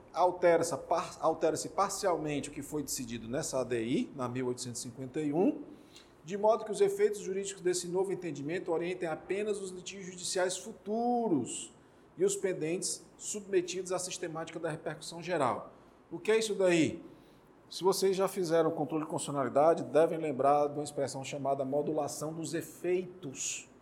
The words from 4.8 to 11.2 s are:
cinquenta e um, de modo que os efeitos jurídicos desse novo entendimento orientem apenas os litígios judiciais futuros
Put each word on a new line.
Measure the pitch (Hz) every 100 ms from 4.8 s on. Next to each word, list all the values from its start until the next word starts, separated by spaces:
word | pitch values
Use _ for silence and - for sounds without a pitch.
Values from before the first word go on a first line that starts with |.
cinquenta | 131 120 131 156
e | 151
um, | 147 220 - - - - - - -
de | 151 196
modo | 214 226
que | 214
os | 190
efeitos | 196 202 208 196
jurídicos | 180 190 196 -
desse | 175 175 175
novo | 175 190
entendimento | 175 175 143 143 180 175
orientem | 160 170 180 170
apenas | 156 - 190 214 196
os | 190
litígios | 180 - 196 180
judiciais | 180 180 190 180 180
futuros | 220 214 - 220 240 240